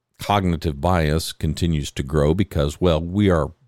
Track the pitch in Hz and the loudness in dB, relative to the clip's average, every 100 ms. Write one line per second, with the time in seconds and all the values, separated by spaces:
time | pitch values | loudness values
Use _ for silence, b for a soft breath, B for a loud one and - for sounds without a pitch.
0 | _ _ - 104 92 82 85 69 82 92 | _ _ -2 0 2 0 -2 -2 0 2
1 | 78 80 - - 80 73 85 78 69 - | 2 0 -2 -6 -4 -2 -2 -2 -4 -8
2 | 69 78 73 95 95 82 73 76 90 80 | -4 2 2 2 0 -2 -2 0 0 0
3 | 85 95 101 82 71 - | 0 0 2 2 0 -6